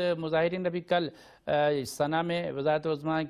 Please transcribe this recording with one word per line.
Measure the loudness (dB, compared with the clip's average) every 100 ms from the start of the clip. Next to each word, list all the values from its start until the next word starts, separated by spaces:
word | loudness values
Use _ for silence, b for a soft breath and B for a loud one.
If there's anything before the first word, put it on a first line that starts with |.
| 0 0
مظاہرین | 0 2 2 0 -2
ابھی | -2
کل، | 0 0 0 -6 B B -2
آ، | 2 2 2 -2
صنعا | -2 0 0
میں | 0 -2 -4
وزارت | -2 0 0 0
عظمیٰ | -4 -2 -2